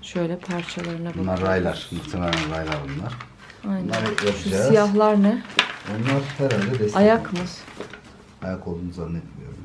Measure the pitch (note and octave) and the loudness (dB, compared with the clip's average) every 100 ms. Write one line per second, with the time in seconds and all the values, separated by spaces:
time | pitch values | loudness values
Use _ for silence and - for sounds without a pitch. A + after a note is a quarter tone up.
0 | - F3+ E3+ F3 F3 F3 F3 - E3+ E3 | -8 -4 -2 -4 -6 -6 -6 -8 -6 -6
1 | E3+ E3 F#2 F#2 F#2+ F#2 F2 D#2+ - F2 | -6 -4 -2 0 2 2 0 -2 -6 -8
2 | D#2 F#2+ F2 E2 D#2 D#2+ D#2 D#2 C#3 C#3+ | -6 -4 0 0 -2 -4 -4 -6 -6 -8
3 | C#3+ A#2+ - - - - G#3 F#3+ - A2+ | -8 -10 -14 -20 -20 -10 -6 -4 -2 -2
4 | A2 G#2 G2+ G3 F#2 F#2+ B2 G#3+ G#3 G#3 | -2 0 0 0 0 2 6 6 6 6
5 | G#3+ G#3 G3+ B3 - - - - - G#2+ | 6 6 6 4 0 0 0 -4 -6 -4
6 | B2 C#3 C#3 - C#3 G#2+ G2+ B2+ G#2 F#3+ | 0 0 0 -2 0 2 0 2 2 6
7 | G#3 A3+ - F3+ F3+ - - - - - | 8 6 2 -4 -4 -8 -14 -14 -14 -16
8 | - - - - F#2 F#2 - E2+ F2+ F2+ | -20 -20 -20 -10 -6 -6 -4 -6 -6 -6
9 | E2 E2 - - - - | -4 -4 -6 -12 -14 -14